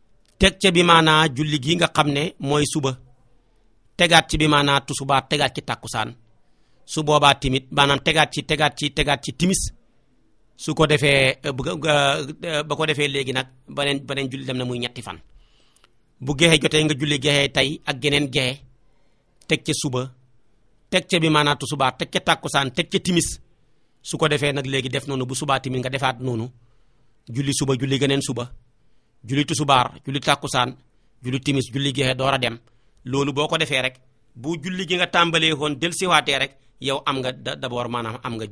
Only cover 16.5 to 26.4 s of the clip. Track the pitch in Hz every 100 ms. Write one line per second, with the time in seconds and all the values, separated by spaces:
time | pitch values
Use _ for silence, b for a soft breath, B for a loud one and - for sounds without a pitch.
16.5 | 160 165 156 156 139 147 143 143 143 143
17.5 | 143 135 151 - 135 147 143 143 139 127
18.5 | 143 - _ _ _ _ _ _ _ -
19.5 | 156 - 143 147 127 131 - _ _ _
20.5 | _ _ _ - 185 180 180 156 151 147
21.5 | 143 135 147 131 - 131 180 - 156 147
22.5 | 143 135 - 165 196 - 175 160 - -
23.5 | _ _ _ _ _ - 160 156 147 143
24.5 | 143 131 135 131 135 135 135 127 131 147
25.5 | 135 131 127 127 127 131 120 127 117